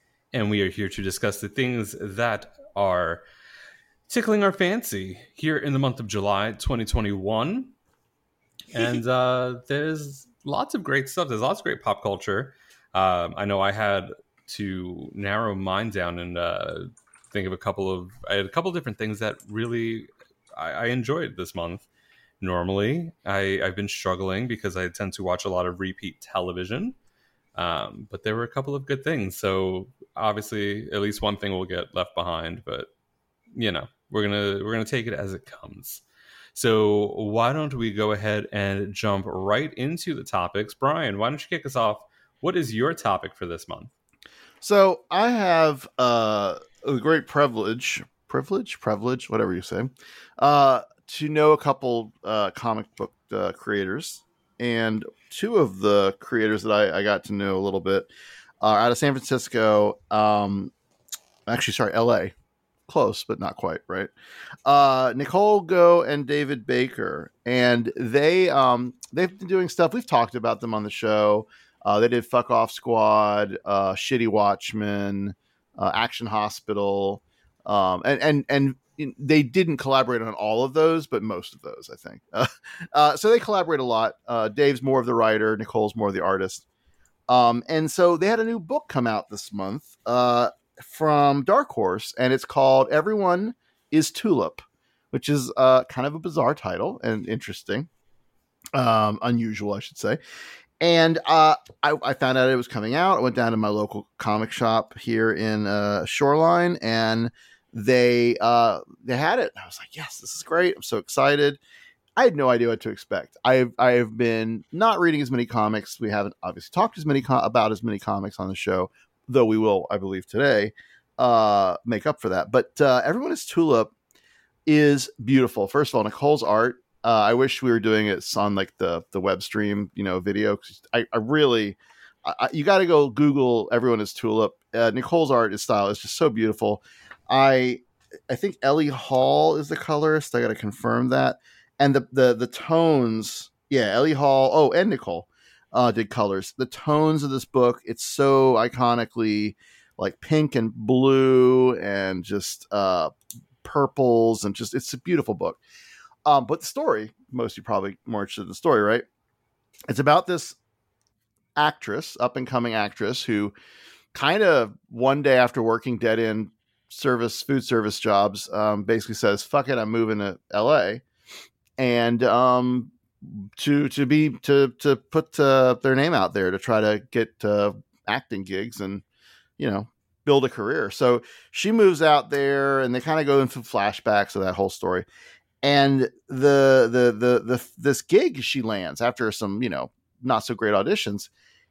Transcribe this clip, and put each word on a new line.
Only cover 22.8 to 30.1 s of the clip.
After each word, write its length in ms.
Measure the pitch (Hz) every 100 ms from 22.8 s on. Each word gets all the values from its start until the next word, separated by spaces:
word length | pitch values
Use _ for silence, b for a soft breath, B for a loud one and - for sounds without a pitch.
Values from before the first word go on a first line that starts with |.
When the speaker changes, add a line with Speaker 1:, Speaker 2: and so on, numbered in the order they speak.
| 107 160 165 - -
Speaker 1:
I, 340 | 98 98 98
I've 120 | 92 92
been 120 | 101
struggling 600 | - 95 92 95 95 120
because 300 | 107 101 92
I 100 | 90
tend 240 | - 98
to 100 | -
watch 220 | 90 90 101
a 40 |
lot 160 | 90 90
of 140 | 87
repeat 420 | 95 92 98 -
television. 720 | - 92 90 90 92 127 226 - _ _ _ _ _ -
Um, 520 | 87 82 52 - -
but 120 | -
there 120 | 110 110
were 80 |
a 80 | 120
couple 240 | 139 139 139
of 100 | 139
good 180 | 135
things. 340 | 147 156 95 -
So 500 | 101 95 95 92 95 _ -